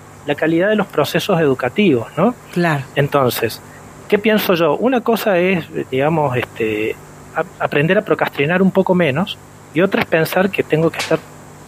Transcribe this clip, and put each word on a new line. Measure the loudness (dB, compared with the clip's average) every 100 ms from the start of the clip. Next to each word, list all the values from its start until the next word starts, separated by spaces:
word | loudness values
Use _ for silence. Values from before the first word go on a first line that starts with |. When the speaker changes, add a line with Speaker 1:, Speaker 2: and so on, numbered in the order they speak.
| -20 -10 -6
Speaker 1:
la | -2
calidad | 0 2 2
de | 0
los | 0
procesos | -2 0 0 0 2
educativos, | 2 2 0 2 2 2 0 0
¿no? | 0 0 -6
Speaker 2:
Claro. | -2 0 -2 -2 -2
Speaker 1:
Entonces, | 0 2 2 0 -4 -6 -16 -20 -20 -20 -2
¿qué | 0
pienso | 2 2 2 2
yo? | 2 0
Una | 0 0
cosa | 0 -2 0 0
es, | 0 -2 -4 -8 -6
digamos, | -2 0 0 0 -2
este, | -4 -4 -4 -2 -4 -6 -14 -20 -10 -8
a-, | -6 -4
aprender | -2 0 2 0
a |
procrastinar | 0 0 -2 -2 -2 2
un | 2
poco | 2 2 2
menos, | 0 -2 -4 -8 -18 -20 -6
y | 0
otra | 0 0
es | 0
pensar | 0 0 0 0
que | -2
tengo | 0 2 0
que | -2
estar | -2 -2 -4 -20 -20 -20